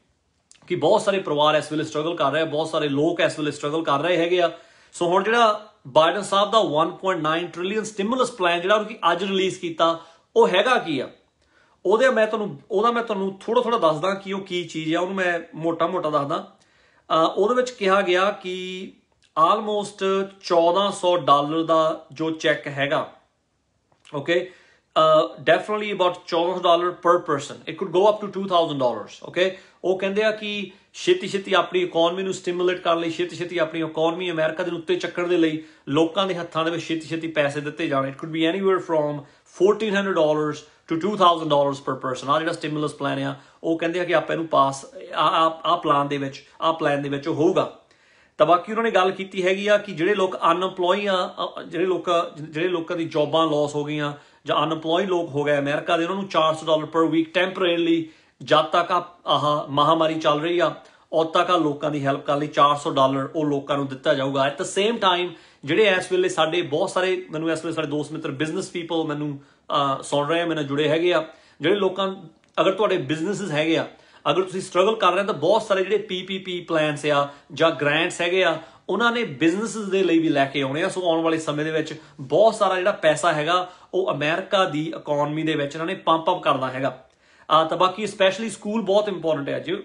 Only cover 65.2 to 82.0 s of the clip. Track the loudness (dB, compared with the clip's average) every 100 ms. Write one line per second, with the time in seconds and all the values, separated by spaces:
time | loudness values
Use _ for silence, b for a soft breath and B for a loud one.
65.2 | -2 -8 B B -2 4 4 2 0 0
66.2 | 0 2 0 0 -2 -2 -2 0 0 -2
67.2 | -4 -6 -2 -4 -4 -6 -4 -4 -6 -8
68.2 | -8 -6 -4 -4 -6 -10 -4 -4 -2 -4
69.2 | -6 -8 b b -4 0 0 -2 0 0
70.2 | 2 0 0 -2 -2 0 2 2 4 2
71.2 | -2 b b b 0 2 0 0 -4 -4
72.2 | -14 _ _ 0 2 2 2 0 -2 -4
73.2 | -2 -4 -4 -2 0 0 -2 -10 b b
74.2 | 0 0 0 -6 -2 2 2 4 2 2
75.2 | -2 0 2 2 2 0 2 -2 -2 -8
76.2 | -6 -8 -8 -10 -4 0 0 -2 0 0
77.2 | 0 B B 0 0 2 0 0 -2 -2
78.2 | -2 2 2 0 B B -6 0 0 0
79.2 | -6 0 0 0 -4 -6 -2 0 2 2
80.2 | 2 2 0 0 -2 -2 -4 -2 0 0
81.2 | 0 -2 -2 -4 -2 -4 -4 -10